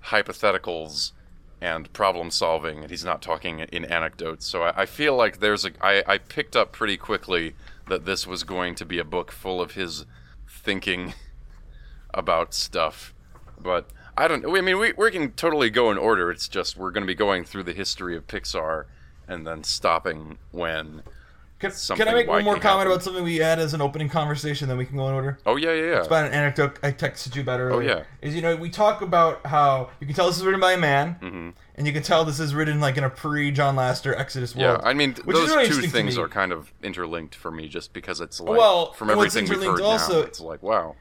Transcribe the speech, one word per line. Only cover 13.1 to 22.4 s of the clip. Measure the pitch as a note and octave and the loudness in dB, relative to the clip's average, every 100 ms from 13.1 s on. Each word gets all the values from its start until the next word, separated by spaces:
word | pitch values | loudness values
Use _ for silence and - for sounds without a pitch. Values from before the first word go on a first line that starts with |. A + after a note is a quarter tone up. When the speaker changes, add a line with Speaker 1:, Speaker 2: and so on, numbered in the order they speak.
| - - - - - | -20 -20 -20 -20 -12
Speaker 1:
But | F2+ F2+ - - - - | -2 -2 -4 -20 -8 0
I | D#3+ | 2
don't, | D3 - | 2 0
I | F#3+ | 0
mean, | F#3 F#3 | 2 2
we, | A3 | 2
we | - A3 | 2 0
can | F#3 C#3+ | 2 -4
totally | - E3+ D3+ A#2+ | 0 0 2 2
go | A2 A#2 | 4 4
in | G2 | 4
order. | G2 G#2 F2 | 4 4 2
It's | E2+ - | -2 -4
just | G2 F2 - | -4 -4 -6
we're | F#2 | -6
gonna | F#2+ F#2+ | -4 -4
be | F2+ | 0
going | G#2 F#2+ F2 | 2 2 -2
through | G2+ | -8
the | F2 | -8
history | E2+ F#2+ - F2+ E2 | -6 -6 -6 -6 -6
of | - | -6
Pixar | G#2 - F2 D#2 D#2+ C#2+ - - - - | -10 -6 -6 -2 -4 -6 -18 -20 -20 -12
and | F2 D#2+ | -10 -8
then | D#2+ | -8
stopping | D#2 - F#2+ E2+ F#2 D#2+ D#2 D2+ - | -6 -2 2 2 0 -6 -10 -16 -14
when | E2+ E2+ D#2+ D#2 D#2 - - - - - - | -6 -4 -4 -8 -14 -18 -20 -20 -20 -20 -8
Speaker 2:
Can, | G3 | -8
Speaker 1:
something | F#3+ - - A3 | -6 -4 0 2
Speaker 2:
can | |
I | A#3 | 2
make | A#3 | 4
one | E3 | 4